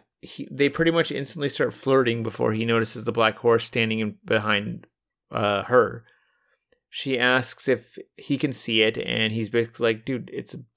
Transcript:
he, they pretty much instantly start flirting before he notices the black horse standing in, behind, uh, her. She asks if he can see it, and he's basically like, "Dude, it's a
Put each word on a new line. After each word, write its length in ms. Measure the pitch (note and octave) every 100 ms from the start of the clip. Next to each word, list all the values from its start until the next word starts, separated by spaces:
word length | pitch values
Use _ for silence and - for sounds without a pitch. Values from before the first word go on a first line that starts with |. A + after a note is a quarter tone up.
| _ _
he, 260 | - - -
they 200 | C3+ C#3+
pretty 220 | C#3+ E3
much 200 | E3 D#3+
instantly 380 | - C#3 E3 C#3+
start 240 | - B2
flirting 500 | - C3+ C3+ A#2+ A#2
before 300 | A2 - A#2
he 100 | A2
notices 400 | A2+ A#2 A2 A#2
the 80 | A#2
black 260 | A2+ A2 -
horse 260 | A#2+ A2+ -
standing 340 | B2 A2+ A2
in, 160 | G#2+ G2+
behind, 640 | - A2 G#2+ G2+ G#2+ - - _ _ _ _
uh, 320 | - G#2 G2+
her. 420 | - B2 G#2+ A2+ - _ _ _ _ _ _ _ _
She 300 | - C3+ C3
asks 480 | B2 B2+ B2 - -
if 300 | A#2+ - - - -
he 220 | - C#3
can 160 | D3
see 280 | B2+ - A2+
it, 160 | A2 A2+
and 360 | - A2+ A2
he's 160 | A2+ G#2+
basically 440 | A#2+ A#2 - A#2
like, 120 | A2+ A2+
"Dude, 240 | B2 -
it's 220 | - -
a 60 | B2+ A#2+